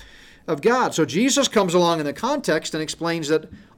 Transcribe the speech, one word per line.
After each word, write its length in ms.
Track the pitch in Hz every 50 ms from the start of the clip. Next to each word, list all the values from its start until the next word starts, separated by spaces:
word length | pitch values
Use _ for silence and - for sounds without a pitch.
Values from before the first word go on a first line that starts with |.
| - - - - - - - - -
of 140 | - 160 147
God. 320 | 143 220 247 254 214 160 -
So 120 | 170 156
Jesus 420 | 123 123 185 247 269 226 277 254
comes 260 | - - 220 196 175 165
along 260 | 180 175 170 170 160
in 60 | 147
the 80 | 143 -
context 600 | - - 254 294 277 - 185 156 160 160 - -
and 100 | 156 156
explains 440 | 147 - - 165 170 165 170 151 143
that 200 | 156 151 - - - - - - -